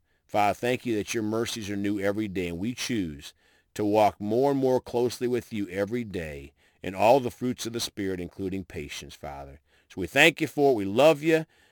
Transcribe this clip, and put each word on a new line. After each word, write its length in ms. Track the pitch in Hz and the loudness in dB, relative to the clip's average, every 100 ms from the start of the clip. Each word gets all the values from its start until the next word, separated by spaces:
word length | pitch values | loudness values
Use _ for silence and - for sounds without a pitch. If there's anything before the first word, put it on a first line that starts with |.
| _ _ _ | _ _ _
Father, 280 | 107 104 | 0 2
thank 320 | 95 120 127 123 | 2 -2 -2 -2
you 80 | 107 | -4
that 160 | 95 | -2
your 100 | 117 | -2
mercies 460 | 107 110 117 117 101 | -2 -2 -2 -4 -6
are 80 | 101 | -4
new 220 | 101 104 | -2 0
every 280 | 98 101 107 | 0 0 -2
day, 220 | 95 87 | -2 -4
and 100 | 85 | -4
we 160 | 110 123 | -6 -6
choose 580 | - 117 85 71 - _ _ _ _ - | -4 -2 -2 -6 -16 _ _ _ _ -4
to 100 | 104 | 2
walk 340 | 107 101 - | 6 6 4
more 320 | 104 117 139 | 0 2 4
and 80 | 139 | 4
more 200 | 131 127 | 4 2
closely 480 | - 120 123 - 123 | 2 0 0 0 0
with 240 | 123 - | 0 -2
you 160 | 107 92 | -6 -4
every 340 | 92 101 123 | -2 -2 -2
day 480 | 110 90 78 71 69 _ _ _ | -4 -6 -6 -10 -14 _ _ _
in 120 | - | -8
all 260 | 95 107 135 | 2 6 6
the 120 | 120 | 4
fruits 340 | - 123 123 117 | -4 -4 -4 -6
of 80 | |
the 60 | 117 | -6
Spirit, 400 | - - 95 90 | -6 -4 -4 -4
including 440 | 87 - 95 95 | -6 -6 -4 -4
patience, 520 | 87 85 71 - 71 - | -6 -10 -10 -12 -14 -14
Father. 440 | 73 71 69 69 _ _ _ | -12 -12 -14 -18 _ _ _
So 120 | - | -8
we 60 | 175 | -2
thank 340 | 139 160 - | 0 0 0
you 60 | 156 | -6
for 240 | - 143 | 0 2
it. 40 | 113 | 2
We 100 | 98 | 0
love 360 | 107 151 147 | 4 4 4
you. 220 | 160 160 160 _ _ | 0 0 -2 _ _